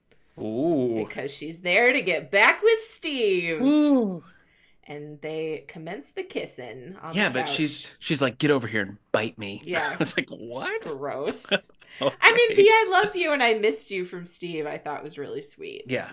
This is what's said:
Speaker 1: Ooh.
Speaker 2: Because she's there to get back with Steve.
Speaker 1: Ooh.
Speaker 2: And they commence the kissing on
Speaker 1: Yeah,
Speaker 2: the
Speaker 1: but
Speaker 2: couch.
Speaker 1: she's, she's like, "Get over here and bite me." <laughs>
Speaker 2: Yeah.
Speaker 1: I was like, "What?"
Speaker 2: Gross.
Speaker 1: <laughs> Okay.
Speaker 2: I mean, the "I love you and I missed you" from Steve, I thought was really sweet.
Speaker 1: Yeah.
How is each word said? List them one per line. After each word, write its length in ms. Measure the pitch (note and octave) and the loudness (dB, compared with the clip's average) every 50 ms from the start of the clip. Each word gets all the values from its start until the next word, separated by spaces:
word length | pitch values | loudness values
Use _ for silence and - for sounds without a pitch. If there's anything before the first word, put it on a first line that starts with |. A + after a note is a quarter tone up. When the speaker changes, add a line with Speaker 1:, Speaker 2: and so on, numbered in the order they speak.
| _ _ _ _ _ _ _ - | _ _ _ _ _ _ _ -10
Speaker 1:
Ooh. 640 | A2 G#2+ A2 A#2+ D3 F3 E3+ C#3 B2+ B2 A2+ A2 G#2+ | -8 -6 -2 0 0 2 2 2 2 0 0 -2 -2
Speaker 2:
Because 240 | - - - B2+ C#3 | -4 -6 -8 -8 -8
she's 300 | - - D3 D3+ E3 E3 | -8 -10 -10 -12 -12 -8
there 320 | F3+ F3+ F3+ G#3 A#3+ B3 C#4 | -2 2 4 4 6 6 4
to 80 | C#4 | 4
get 300 | F#3 F#3 E3+ D3+ C#3+ - | 2 0 0 0 0 0
back 320 | - G3+ G#3+ C4+ E4 - G#4 | 2 4 6 6 4 4 4
with 180 | A4 A4+ A4 A4 | 4 4 4 0
Steve. 760 | - - - - D#4+ C#4+ B3+ A3+ G3+ F#3+ F3+ E3+ E3+ E3 D#3 | -4 -8 -8 -6 -4 -2 0 2 2 2 2 0 0 -2 2
Speaker 1:
Ooh. 640 | B3 C#4 D4+ D4+ D4 D4 C#4 B3+ A3+ G3 F3+ E3 - - - _ _ _ _ _ _ _ _ _ _ | 2 4 4 6 6 6 4 4 4 2 -2 -6 -10 -16 -20 _ _ _ _ _ _ _ _ _ _
Speaker 2:
And 320 | D3+ D3 D3 D3 D3+ D3 C#3+ - | -16 -14 -14 -14 -14 -14 -12 -10
they 420 | D#3 D#3 D#3+ D#3+ D#3+ D#3 - - - | -8 -6 -6 -4 -4 -6 -8 -10 -12
commence 420 | - - D#3+ E3 F#3+ A#3+ C#4 - | -16 -14 -12 -12 -12 -12 -12 -14
the 120 | - F#4+ F#4 | -10 -10 -10
kissing 760 | F#4 - - - - - - B2 A#2+ A2 C3 B2 D3+ F#3+ - - | -6 -6 -6 -6 -8 -10 -12 -14 -14 -14 -14 -14 -16 -16 -16 -12
on 120 | D#3+ E3 | -6 -2
Speaker 1:
Yeah, 140 | G3 G#3 E3 | 0 0 2
Speaker 2:
the 60 | B2 B2+ | 2 0
Speaker 1:
but 60 | B2+ | -2
Speaker 2:
couch. 80 | - - | -2 0
Speaker 1:
she's, 380 | - D#3 D3 - - - - - - | 0 0 -2 -2 -6 -12 -14 -16 -10
she's 220 | - - E3 B2+ C#3 | -4 -2 0 2 2
like, 140 | B2+ - - | 0 0 2
"Get 120 | - C#3+ | 4 4
over 160 | D3 C3 A#2 | 4 4 2
here 160 | G#2 A2 G#2+ G2 | 0 -2 -2 -2
and 140 | F#2+ G2+ - _ _ - | -4 -6 -14 _ _ -2
bite 260 | G#2+ G#2+ A#2 - - | 0 0 -2 -6 -8
me." 220 | G#2 G2 G2+ G#2 - | -10 -10 -10 -10 -8
<laughs> 40 | |
Speaker 2:
Yeah. 240 | E3+ F3+ D#3+ D3+ D3 - | -6 -4 -2 -2 -2 -2
Speaker 1:
I 40 | |
was 200 | - D#3+ C3+ - | -2 -2 -2 -2
like, 120 | - - - | -4 -6 -6
"What?" 500 | - - A2 A#2 A#2 B3 - F4+ G#4 A4+ G#4+ - D3 C3+ | -6 -14 -14 -12 -10 -8 -6 -6 -6 -6 -6 -6 -8 -6
Speaker 2:
Gross. 480 | C#3+ C#3 A2 B2+ C#3+ F#3 B3+ - - - | -6 -6 -6 -6 -6 -6 -4 -4 -2 -2
Speaker 1:
<laughs> 200 | G3 F#3+ - - - _ _ - - - - | -2 -2 -4 -6 -16 _ _ -18 -8 -4 -2
Okay. 140 | C#4 - - | -2 0 4
Speaker 2:
I 120 | - - A#4 | 6 6 6
mean, 240 | A#4+ A#4+ A4 G#4+ | 6 4 4 6
the 120 | G4+ G4 G#4+ | 8 8 8
"I 180 | A4 A4 A4 F#4 | 8 6 4 4
love 240 | F#4 F4+ G#4+ G#4 - | 4 2 2 2 0
you 180 | F4+ F4 D#4 D4 | -2 -2 0 0
and 80 | C4+ | 2
I 140 | B3 A#3 A3 | 2 2 2
missed 380 | A3 G3+ A3 A3 - - - G3+ | 2 2 0 0 0 -4 -6 -6
you" 120 | F#3 F3+ | -6 -6
from 220 | F3+ F#3 F3 F3 | -6 -8 -12 -12
Steve, 400 | F3 - - F3 E3+ E3+ D#3 D3 | -12 -12 -10 -10 -8 -6 -6 -6
I 120 | D3 D3 D3+ | -6 -6 -8
thought 260 | - D3+ D3 - - | -8 -8 -10 -8 -10
was 120 | D3+ - | -12 -12
really 240 | - C#3+ - - - | -12 -10 -10 -8 -10
sweet. 440 | - - - - D#2+ D#2+ - - - | -10 -12 -12 -14 -14 -14 -14 -12 -10
Speaker 1:
Yeah. 220 | B2 B2+ A2+ F2 F#2 | -6 -6 -6 -6 -8